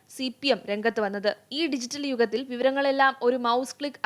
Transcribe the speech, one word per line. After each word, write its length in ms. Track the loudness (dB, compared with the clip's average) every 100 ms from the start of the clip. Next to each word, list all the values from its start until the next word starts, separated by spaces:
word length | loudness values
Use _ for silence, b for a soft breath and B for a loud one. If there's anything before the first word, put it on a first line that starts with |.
| _ -6
സി 120 | -6 -2
പി 80 | 0
എം 60 | 0 0
രംഗത്ത് 320 | -2 0 0 -2
വന്നത്. 240 | 0 -2 -2 _ -4
ഈ 20 | -2
ഡിജിറ്റൽ 340 | -2 -6 -6 -4
യുഗത്തിൽ 280 | 0 0 0 -4
വിവരങ്ങളെല്ലാം 600 | 0 2 2 2 4 2 4 0
ഒരു 120 | 2 2
മൗസ് 280 | 0 -2 -6
ക്ലിക്ക് 220 | -8 -2